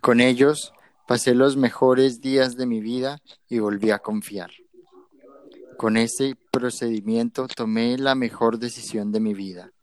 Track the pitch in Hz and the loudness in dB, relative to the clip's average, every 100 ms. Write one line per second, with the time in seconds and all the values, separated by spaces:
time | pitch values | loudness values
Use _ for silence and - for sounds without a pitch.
0 | - 120 127 123 139 151 - _ _ _ | 4 4 4 6 4 4 -6 _ _ _
1 | - 120 - 123 135 139 127 - 131 127 | -2 0 2 4 4 4 0 2 2 4
2 | 135 117 131 135 131 123 127 113 107 123 | 2 0 -2 0 0 -2 -4 -4 -4 -6
3 | 131 147 _ - _ 120 107 104 107 101 | -6 -8 _ -20 _ -2 -2 0 0 0
4 | - 107 - 101 87 - _ - _ - | -2 -6 -6 -12 -14 -18 _ -20 _ -20
5 | _ _ - - - - - - 113 110 | _ _ -20 -20 -20 -20 -20 -4 0 2
6 | 113 - 135 131 _ 131 123 - 120 110 | 0 -2 -4 -4 _ -4 -4 -4 -4 -4
7 | 104 113 117 - 131 - 113 110 117 127 | -2 -2 -2 -4 -8 -6 -4 0 0 0
8 | 135 131 120 - 117 113 120 - - 110 | 0 0 -2 0 0 0 -6 -10 -8 -6
9 | 104 107 110 98 98 90 90 _ | -2 -2 -2 -4 -8 -12 -18 _